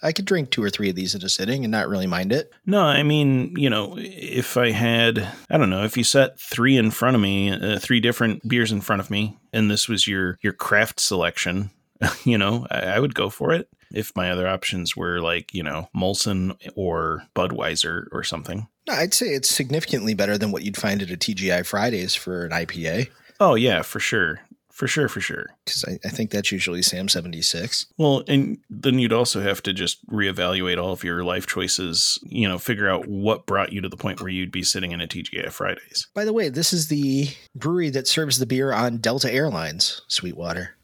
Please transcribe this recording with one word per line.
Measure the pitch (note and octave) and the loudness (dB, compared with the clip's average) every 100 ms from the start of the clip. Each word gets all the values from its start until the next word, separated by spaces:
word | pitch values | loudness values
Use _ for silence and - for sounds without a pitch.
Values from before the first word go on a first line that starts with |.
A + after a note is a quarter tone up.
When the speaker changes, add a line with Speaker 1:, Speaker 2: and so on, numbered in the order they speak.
Speaker 1:
I | D#3 | -2
could | E3 G3 | -2 2
drink | F#3 C3+ | 0 2
two | - | 0
or | G#2 | 0
three | - G2+ | 0 0
of | F2+ | 0
these | F#2 | -2
in | G2+ | -2
a | F#2 | -2
sitting | - G3+ C#3 | 0 0 0
and | A#2+ | 0
not | G#3 - | 0 0
really | G3+ F#3 | 0 0
mind | F3 F#2 | 0 0
it. | B2 D#3 _ - | 0 -2 _ 0
Speaker 2:
No, | G3+ | 4
I | D#3+ C#3 | 4 4
mean, | D3 D3+ C#3+ C3 B2+ F3 | 4 4 4 4 0 2
you | C#3 | 2
know, | G#2+ G#2 - | 2 -2 -8
if | - - - B2+ - B2 | -12 -12 -6 -6 -2 2
I | A#2+ | 2
had, | G#2+ A#2 A#2 A#2 A2+ F#2+ - - | 2 2 4 4 2 -4 -10 0
I | D#3 | 2
don't | A2 | 4
know, | F#2 | 2
if | G#2+ B2+ | 0 0
you | |
set | A2+ C#3 C3 - | 2 2 2 -2
three | - - B2 C3+ | -8 0 4 6
in | A2 | 4
front | - B2 | 2 2
of | B2+ | 4
me, | G2+ G2 G2 | 4 2 0
uh, | F#2+ G2 G2+ | -2 -2 -4
three | - B2 | 0 2
different | A#2 A#2 A2+ G2+ A2 | 2 2 0 0 0
beers | A#2+ A2 | 0 2
in | G#2 | -2
front | - G#2 | -2 -2
of | F#2+ | 0
me, | G2+ G#2+ - _ | -2 -2 -6 _
and | A2+ G#2+ | 0 2
this | G#2 - | 2 0
was | G#2 G#2 | 0 0
your, | G2 F2+ F2 | 0 -2 -2
your | G#2+ | -4
craft | - - G#2 A2 - | -2 2 4 2 0
selection, | - F#2+ E2+ - F2+ F#2 G2+ - _ _ | 0 2 0 0 -2 -2 -4 -8 _ _
<laughs> | F2 - | -2 0
you | B2+ A2+ | 2 4
know, | G2 A#2 B2 | 2 0 -2
I, | - | -4
I | F#2 G#2 | 0 2
would | C#3+ | 2
go | - G2+ | 0 -2
for | - - | 0 0
it | E3+ - _ _ | 0 -2 _ _
if | - G#2+ | -6 -4
my | - F2+ | -2 0
other | F2+ F2+ | 0 0
options | F#2+ - F#2 E2 | 0 -2 -2 -4
were, | - F2 F2 | -4 -2 0
like, | E2 F2 - | 0 -2 -4
you | F#2 | -6
know, | D2+ D#2 F#2 F2+ | -4 -6 -6 0
Molson | F#2 G2+ A2 F#2+ F#2 - F#2+ | 0 0 0 0 0 -4 -12
or | - F#2 E2 D#2+ D#2+ - | -4 -2 0 -2 -4 -4
Budweiser | - F2+ - D#2+ D#2+ D#2+ F2 - | -2 -2 0 -2 -2 -2 -4 -6
or | - | -8
something. | - E2 D2 F#2 A2 _ - | -6 -6 -6 -8 -8 _ -6
Speaker 1:
No, | |
I'd | C3+ F3 | -2 0
say | - A#3+ | 0 0
it's | C#3 - | 0 0
significantly | - C3 D3+ - C3+ G#2+ | 0 0 -2 0 -2 0
better | G#2+ G2+ G#2 | 0 2 2
than | G#2+ | 0
what | G2 | -2
you'd | G2+ G2 | -4 -2
find | G#2 G2+ | -2 -2
at | F#2 | -2
a | F2+ | -4
T | - | -4
G | G2 F#2+ | -2 0
I | F2 | 0
Fridays | F2+ G2+ A#2 G#2+ F2+ | 0 -2 0 0 -2
for | - - F2+ | -2 -4 -6
an | E2+ | -4
I | E2+ E2 | -4 -4
P | F2 D#2+ | -4 -2
A. | F2+ B2+ - - _ | -2 -4 -8 -20 _
Speaker 2:
Oh, | F#3+ | 4
yeah, | A#2 B2 F2 | 6 4 2
for | - G#2+ | 0 -4
sure. | - A2 E2 D2+ - - _ | 0 2 2 -2 -10 -20 _
For | - - | -4 -2
sure, | - C3 | 2 0
for | - | -2
sure. | - - - - - | -6 -6 -10 -12 -8
Speaker 1:
'Cause | - - | -6 -6
I, | F2+ G2 | -6 -8
I | |
think | - A2 | -4 -4
that's | G2+ G2 | -2 -2
usually | F#2+ F2+ F2 | -2 -2 2
Sam | F2+ F2+ G2 | 0 0 0
seventy-six. | F#2 F2 E2 - E2 G#2 - - - | -2 -2 -2 -2 -2 -4 -4 -6 2
Speaker 2:
Well, | D3+ C3+ - | 4 4 4
and | C#3 C#3 - _ | 2 2 -4 _
then | G#2 C#3 B2+ | -2 2 2
you'd | A#2 | 4
also | A2+ A#2+ G2+ | 4 2 0
have | G2 F#2+ | 0 -2
to | G2+ | -2
just | F#2+ F2 - - | -2 -2 -4 -6
reevaluate | G#2+ G2 F2+ F2+ F#2 F#2 F2 | 0 0 0 0 0 0 0
all | F2+ | -2
of | F2+ | -4
your | F2 F2 | -4 -2
life | F2+ F#2 - | -2 -2 -2
choices, | - F2+ - F2+ E2 - - | -4 -2 -2 0 0 0 -2
you | - - G#2 | -4 0 0
know, | F2+ | 0
figure | - G#2+ G2+ | -2 0 2
out | F2+ F2 | 2 0
what | G2+ G2+ G#2+ | -2 0 0
brought | - G2 G2 | 0 0 0
you | G2 | -4
to | F#2 | -8
the | - | -6
point | G2+ F#2 | -6 -6
where | F#2 | -6
you'd | F#2 F#2 | -4 -4
be | F#2 | -2
sitting | F2+ G2 F2+ | -2 -2 -4
in | E2+ | -6
a | E2 | -6
T | F2+ | -8
G | E2 F2 | -8 -8
I | F2+ | -8
Fridays. | - G2 F2+ - - - | -6 -4 -6 -6 -8 -6
Speaker 1:
By | - | -4
the | G#3+ | -2
way, | A3+ E3+ | 0 0
this | C3 D#3+ | 0 0
is | F3+ D#3 | 0 0
the | D3 C#3 C3+ C#3 - - | 0 2 2 0 -6 -16
brewery | C3+ D3 F3+ D#3+ | -6 -2 0 0
that | C3 C3 | 0 0
serves | - D3+ B2 | 0 0 0
the | B2 | 2
beer | B2+ C3+ | 2 2
on | A2+ B2 A#2 | 2 2 0
Delta | A2 B2+ C3 | 0 0 2
Airlines, | B2+ D3+ G#2 - E2 - - - | 2 0 -2 -4 0 -2 -2 -4
Sweetwater. | - F2+ E2+ E2+ F2 F2+ - | -4 -4 -6 -6 -6 -8 -14